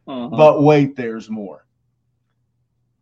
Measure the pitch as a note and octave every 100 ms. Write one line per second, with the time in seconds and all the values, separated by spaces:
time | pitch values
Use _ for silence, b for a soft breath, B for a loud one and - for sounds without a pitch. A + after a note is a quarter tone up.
0 | - C3 A#2+ A#2 D#3 D3 D3 D3+ C#3 C3+
1 | A#2+ A2 G2+ A2 G2 D2 _ _ _ _
2 | _ _ _ _ _ _ _ _ _ _